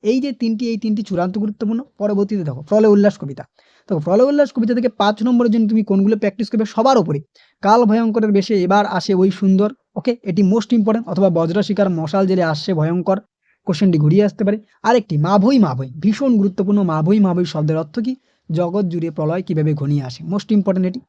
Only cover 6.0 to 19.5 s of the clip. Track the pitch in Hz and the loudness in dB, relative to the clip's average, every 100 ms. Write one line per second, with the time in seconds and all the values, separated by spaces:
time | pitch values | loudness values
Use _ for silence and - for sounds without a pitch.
6 | 196 220 208 196 220 220 214 - 247 262 | 2 0 -2 -4 -4 -2 -2 0 2 2
7 | 165 147 - _ _ _ 196 226 240 220 | 2 -4 -8 _ _ _ 2 4 4 2
8 | 226 220 214 202 190 208 180 202 202 185 | 0 0 0 0 0 0 2 0 0 -4
9 | - 185 190 185 196 190 208 - _ - | -2 2 2 0 0 2 0 -4 _ -6
10 | - 240 202 175 190 226 214 240 208 220 | -4 -4 -4 0 2 2 0 0 2 -2
11 | 226 185 196 165 165 180 202 202 196 170 | -2 0 2 2 0 -2 -2 0 0 -2
12 | 160 196 190 180 165 151 - 175 156 180 | -2 -2 0 0 0 -2 -4 -2 0 -2
13 | 175 196 _ _ _ _ - 165 190 165 | -2 -4 _ _ _ _ -6 0 2 2
14 | 151 185 208 - 202 214 _ _ 208 247 | 4 4 2 0 -2 -2 _ _ 0 0
15 | 220 151 156 202 202 269 180 127 131 151 | 0 -2 2 2 4 4 2 0 -8 -2
16 | 180 208 277 226 196 185 190 208 185 156 | -2 0 2 2 2 0 0 0 0 0
17 | 156 214 196 175 170 160 151 156 160 240 | 2 2 2 2 -2 -2 -2 -2 -4 -6
18 | 233 254 _ _ _ 160 175 190 185 170 | -6 -8 _ _ _ -4 -2 -2 -2 -4
19 | 165 156 156 170 185 | -6 -4 -4 -4 -4